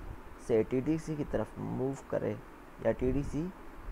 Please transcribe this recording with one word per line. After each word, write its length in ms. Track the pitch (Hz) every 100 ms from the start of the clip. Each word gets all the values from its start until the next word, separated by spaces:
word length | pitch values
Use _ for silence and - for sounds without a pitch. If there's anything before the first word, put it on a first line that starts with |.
| - - - - -
से 160 | 117 110
टीडीसी 500 | 127 127 160 156 151
की 80 | 143
तरफ 340 | 110 110 -
मूव 380 | 104 117 131 139 -
करे 260 | 104 107 107 - - - - 113
या 60 |
टीडीसी 580 | 110 127 131 139 139 175 - - - -